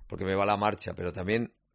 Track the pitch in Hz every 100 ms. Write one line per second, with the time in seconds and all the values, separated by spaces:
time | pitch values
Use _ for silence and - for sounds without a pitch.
0 | - - 95 98 101 101 104 101 - 85
1 | 87 95 92 113 117 _ _